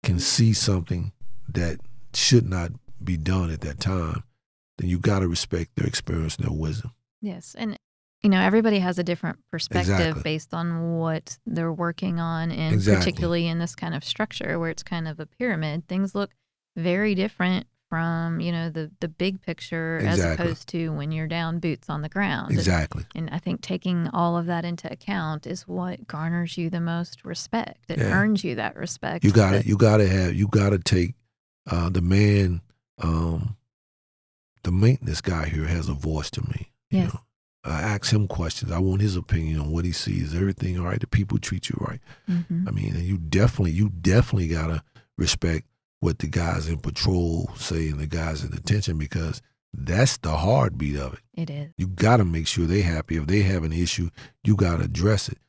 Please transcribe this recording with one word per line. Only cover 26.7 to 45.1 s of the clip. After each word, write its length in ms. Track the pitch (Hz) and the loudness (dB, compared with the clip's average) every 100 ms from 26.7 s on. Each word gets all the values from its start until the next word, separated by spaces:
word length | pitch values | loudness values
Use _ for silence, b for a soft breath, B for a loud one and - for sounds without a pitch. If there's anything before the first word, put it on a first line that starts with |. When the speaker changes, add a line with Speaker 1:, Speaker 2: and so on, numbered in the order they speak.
| 175 | -2
Speaker 2:
most 460 | 170 170 170 - - | -2 -4 -6 -10 -12
respect. 640 | - - 226 - - _ | -10 -4 -4 -4 -12 _
It 60 | - | -2
Speaker 1:
Yeah. 60 | 107 | 2
Speaker 2:
earns 320 | 190 208 208 - | 4 4 2 0
you 100 | 123 | -4
that 220 | 110 - | -4 -6
respect 480 | - - - 165 107 | -10 -6 -6 2 6
Speaker 1:
You 60 | |
gotta, 240 | 104 98 98 | 6 6 4
Speaker 2:
that 80 | - | 2
Speaker 1:
you 100 | 104 | 4
gotta 300 | 113 107 101 | 6 6 6
have, 260 | 95 90 90 | 4 2 2
you 120 | 101 | 4
gotta 320 | 104 101 101 | 4 4 2
take, 360 | - 92 87 - _ _ _ _ - | 4 2 2 -4 _ _ _ _ -4
uh, 200 | 85 85 | 0 2
the 120 | 92 | 2
man, 600 | 87 95 104 101 95 85 - _ _ _ | 4 6 6 6 4 0 -6 _ _ _
um, 580 | 82 82 82 82 110 107 _ _ _ _ _ _ _ _ _ _ | 0 2 0 0 -4 -6 _ _ _ _ _ _ _ _ _ _
the 80 | - | -2
maintenance 500 | 90 110 131 - 78 | 4 6 4 0 -4
guy 260 | - 85 80 | -2 -2 -2
here 160 | 76 78 | -2 0
has 240 | 85 76 | 0 -2
a 40 | |
voice 360 | 73 78 78 73 | -4 -2 -2 -4
to 100 | - | -6
me. 280 | - - - _ _ | -6 -6 -10 _ _
You 80 | 190 | 0
Speaker 2:
Yes. 140 | 175 | 0
Speaker 1:
know? 60 | - _ _ _ _ | -2 _ _ _ _
I 180 | - 78 | -6 -4
ask 300 | 107 101 - | -2 -2 2
him 160 | 110 104 | 2 2
questions. 440 | 95 82 - 95 | -2 -4 -4 -4
I 80 | 85 | 0
want 220 | 95 95 | 2 2
his 140 | 104 90 | 2 0
opinion 440 | - 85 80 78 | 0 0 0 -2
on 100 | 76 | -2
what 140 | 80 87 | -2 -2
he 60 | |
sees. 420 | 82 - 90 80 | -2 -2 -2 -2
Everything 460 | 82 98 95 95 90 | 0 0 0 -2 -2
all 60 | 87 | -2
right? 140 | 104 | -2
The 80 | - | 2
people 300 | - 98 - | 2 2 0
treat 300 | - 92 - | -2 -4 -4
you 60 | - | -4
right? 180 | - - B B B | -4 -8 B B B
Speaker 2:
Mm-hmm. 380 | 175 170 170 185 | -2 0 -2 0
Speaker 1:
I 40 | |
mean, 240 | 98 - - | -2 -2 -2
and 80 | |
you 140 | 87 98 | 0 -2
definitely, 540 | 80 80 110 - 90 | 0 4 4 4 2
you 180 | 82 107 | 4 2
definitely 580 | 90 87 101 120 107 85 | 2 4 6 6 2 0
gotta 340 | 82 80 80 - b b | 0 -2 -4 -6 b b